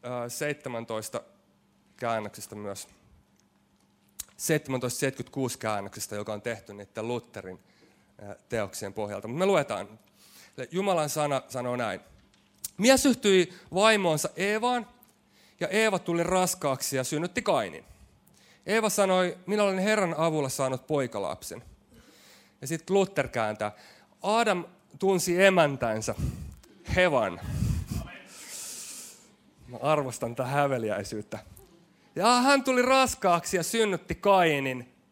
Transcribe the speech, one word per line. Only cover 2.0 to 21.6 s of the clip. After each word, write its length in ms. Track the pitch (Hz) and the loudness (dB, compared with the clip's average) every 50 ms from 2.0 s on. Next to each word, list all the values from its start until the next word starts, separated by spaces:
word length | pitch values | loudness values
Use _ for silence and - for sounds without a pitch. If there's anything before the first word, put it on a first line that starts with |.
| 127 117 117 110 107 104 - - - - - | -4 -2 -2 -2 -4 -6 -10 -14 -12 -10 -10
myös. 320 | 104 104 101 98 - - - - _ _ _ - _ _ _ _ _ _ _ _ _ _ _ _ _ _ _ _ _ _ _ _ - - _ _ | -8 -8 -8 -10 -10 -12 -18 -20 _ _ _ -20 _ _ _ _ _ _ _ _ _ _ _ _ _ _ _ _ _ _ _ _ -16 -16 _ _
Seitsemäntoista 640 | - - - 160 151 - - 135 127 123 123 123 - | -10 -2 0 0 0 0 -4 -4 -4 -4 -4 -4 -2
seitsemänkymmentäkuusi 600 | 143 135 135 - - - - 139 131 120 - - | -4 -4 -4 -6 -12 -10 -6 -6 -4 -4 -6 -6
käännöksestä, 560 | - 110 107 101 98 98 - 110 104 - 104 | -4 -4 -4 -4 -6 -10 -10 -12 -12 -8 -8
joka 180 | 104 104 107 107 | -8 -6 -6 -8
on 80 | 104 | -6
tehty 320 | - 120 117 101 - - 101 | -6 -8 -8 -8 -12 -18 -18
niitten 340 | 101 101 _ _ - 107 | -18 -18 _ _ -8 -6
Lutherin, 520 | 117 123 117 110 - - 104 - 92 92 - _ _ _ _ _ _ _ _ _ _ _ - | -4 -6 -6 -8 -10 -16 -14 -14 -14 -16 -16 _ _ _ _ _ _ _ _ _ _ _ -20
ää, 140 | 104 101 101 - _ _ | -16 -16 -16 -18 _ _
teoksien 440 | 123 113 101 95 - - 107 98 95 | -4 -4 -4 -4 -6 -10 -10 -10 -8
pohjalta. 340 | - 107 104 104 98 - | -8 -8 -6 -8 -10 -8
Mut 100 | 110 120 | -8 -4
me 80 | 156 185 | -2 0
luetaan. 540 | 196 196 165 139 - 113 95 98 101 107 110 _ _ _ _ - - - - - - _ - 127 - | 2 2 2 2 0 -4 -6 -6 -10 -16 -20 _ _ _ _ -20 -20 -20 -20 -20 -20 _ -12 -12 -8
Jumalan 380 | 165 180 196 202 185 165 151 147 | -6 -4 0 0 2 0 0 -2
sana 320 | - 156 147 147 143 131 - - | -2 -2 -2 0 0 -2 -4 -4
sanoo 260 | - 131 123 123 123 | -8 -6 -4 -4 -2
näin. 240 | 123 120 107 98 92 - - - - _ _ _ _ _ _ _ _ - - _ | -2 -2 -4 -4 -8 -10 -18 -20 -20 _ _ _ _ _ _ _ _ -16 -16 _
"Mies 280 | - 196 247 269 254 - | 2 6 6 6 6 6
yhtyi 480 | 285 233 - - 208 190 185 175 - - - - - - | 4 2 4 4 4 6 6 4 2 -4 -20 -18 -6 0
vaimoonsa 560 | 185 208 220 220 208 190 175 156 151 - - - | 4 6 6 6 6 4 2 2 0 -2 -6 -4
Eevaan, 520 | - 185 202 208 220 220 247 247 247 214 - - _ - _ _ _ _ _ _ _ _ _ _ _ | -4 -2 -2 -2 0 0 0 -2 -2 -4 -8 -16 _ -20 _ _ _ _ _ _ _ _ _ _ _
ja 80 | 175 | -6
Eeva 320 | - 180 214 220 220 196 175 | -2 0 2 2 2 2 0
tuli 240 | - - 170 170 170 | -2 -2 0 0 0
raskaaksi 720 | 170 180 185 185 180 - - - 143 135 127 - - 135 | 2 4 4 2 2 0 -2 -2 -2 -2 -2 -4 -4 -2
ja 80 | 131 127 | -2 -2
synnytti 380 | - - 151 170 175 - 247 | -2 -2 -4 -4 -4 -4 -4
Kainin. 440 | 220 - 175 135 110 92 76 78 - - - _ - _ _ _ _ _ _ _ _ _ - _ _ | 0 0 0 0 0 -2 -8 -14 -18 -20 -20 _ -20 _ _ _ _ _ _ _ _ _ -20 _ _
Eeva 240 | - 202 226 220 214 | -2 0 0 0 0
sanoi, 480 | - - 196 190 185 185 185 175 180 - - | 2 2 2 4 4 2 2 0 -2 -8 -6
'Minä 180 | - 202 208 208 | -4 0 2 2
olen 160 | 196 190 190 | 2 2 0
Herran 360 | 185 208 220 214 190 170 165 | 0 0 2 2 0 0 0
avulla 320 | 147 165 170 156 156 143 131 | 0 0 0 0 0 -2 -2
saanut 380 | - - 135 131 131 127 - | -2 -2 -2 -2 -2 -4 -4
poikalapsen.'" 760 | - 156 143 135 120 - 104 98 73 80 - - - 87 110 | -4 -2 -2 -2 -2 -4 -6 -4 -4 -6 -8 -10 -14 -14 -14